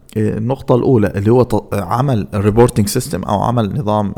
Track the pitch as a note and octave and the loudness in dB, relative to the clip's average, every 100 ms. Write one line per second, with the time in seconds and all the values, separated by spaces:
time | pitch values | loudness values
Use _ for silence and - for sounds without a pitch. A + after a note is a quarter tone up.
0 | - A2 G#2+ - A2+ C#3 - B2+ - B2 | -10 -4 -2 -2 -4 -4 0 2 4 2
1 | G2 G2+ G#2 B2+ A#2+ G#2 - G#2 F2 A#2 | 2 0 2 4 4 0 -2 -6 -4 -2
2 | C#3+ A2+ - G#2 G#2 G#2 A#2+ - G2+ C3 | 0 -2 -2 -2 0 4 4 2 -2 -2
3 | - F2+ - G2 G#2 A#2+ G#2 - G2+ G#2+ | -4 -6 -4 -2 0 0 -2 -2 -2 -2
4 | G2+ | -2